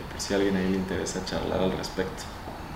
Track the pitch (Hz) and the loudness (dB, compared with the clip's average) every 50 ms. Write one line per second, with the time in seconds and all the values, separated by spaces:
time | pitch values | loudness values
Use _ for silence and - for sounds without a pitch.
0 | - - - - - - 101 98 98 101 95 92 92 92 95 95 92 92 92 87 | -8 -6 -6 -4 -2 2 4 4 6 6 4 4 4 4 4 2 2 0 0 -2
1 | - - - 92 92 - 87 82 85 87 82 90 92 95 - - - - - 95 | -2 -2 -2 -4 -4 -2 -2 -2 0 0 2 2 2 2 2 0 -4 -4 -2 -2
2 | 92 95 - - - - - - - - - - - - - | -2 -2 -2 -8 -10 -10 -10 -10 -10 -10 -10 -10 -10 -10 -10